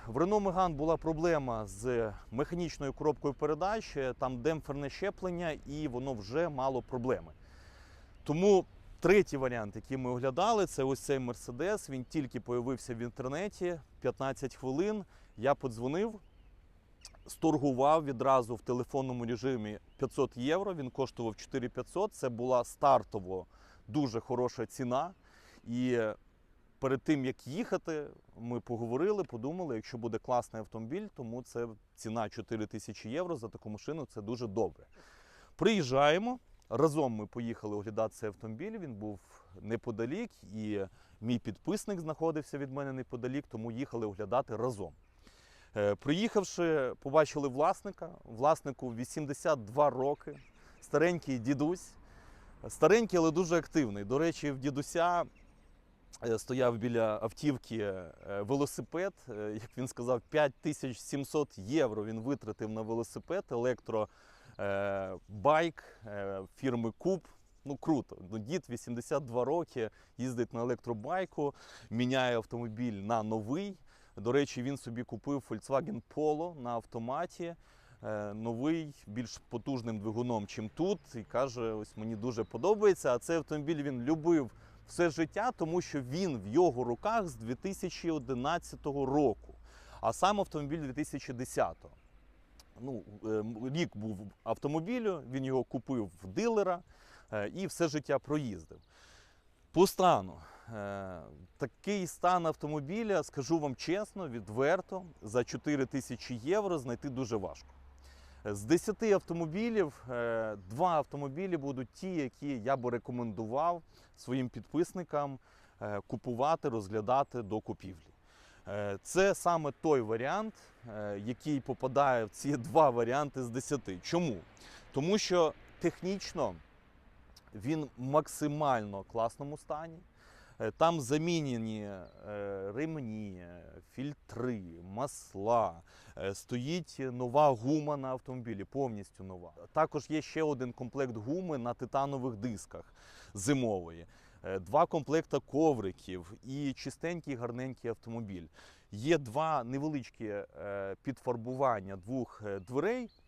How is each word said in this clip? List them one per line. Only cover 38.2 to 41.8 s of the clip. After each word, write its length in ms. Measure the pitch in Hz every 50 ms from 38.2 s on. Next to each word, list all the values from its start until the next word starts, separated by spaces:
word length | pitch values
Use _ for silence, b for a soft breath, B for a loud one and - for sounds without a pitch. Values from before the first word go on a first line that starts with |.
| - 107
автомобіль, 500 | 98 - - 110 110 110 160 214 220 226
він 140 | 175 143 117
був 260 | 98 104 107 104 98 - - - - - - 90 95
неподалік, 720 | 92 104 113 117 - 127 110 101 113 120 151 202 240 - - - - 90 98
і 260 | 107 107 107 104 101 95 95 b b b b b b
мій 180 | 104 113 123 165
підписник 600 | - - 175 - - - 202 214